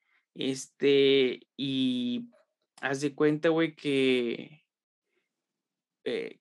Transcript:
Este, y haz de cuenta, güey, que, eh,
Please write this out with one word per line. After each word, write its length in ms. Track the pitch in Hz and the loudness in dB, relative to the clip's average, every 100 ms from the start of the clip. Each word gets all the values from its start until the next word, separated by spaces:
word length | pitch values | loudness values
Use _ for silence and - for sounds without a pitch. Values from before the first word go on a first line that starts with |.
| _ _ _ - | _ _ _ -8
Este, 1120 | 127 135 - - 139 139 135 135 127 - _ - | -6 -6 -10 -2 2 4 4 4 2 -2 _ -8
y 680 | 139 135 131 123 123 120 120 _ _ _ _ - | -4 -2 -2 -2 -4 -6 -8 _ _ _ _ -10
haz 180 | 127 139 | -6 -4
de 160 | 147 139 | -4 0
cuenta, 320 | 151 151 165 | 0 2 0
güey, 240 | 160 160 156 | 2 0 -4
que, 880 | 147 135 131 127 120 - - 151 _ _ _ _ _ _ _ _ _ _ _ _ _ _ | -2 0 2 2 0 -6 -12 -20 _ _ _ _ _ _ _ _ _ _ _ _ _ _
eh, 360 | - 110 - - | -8 -6 -8 -10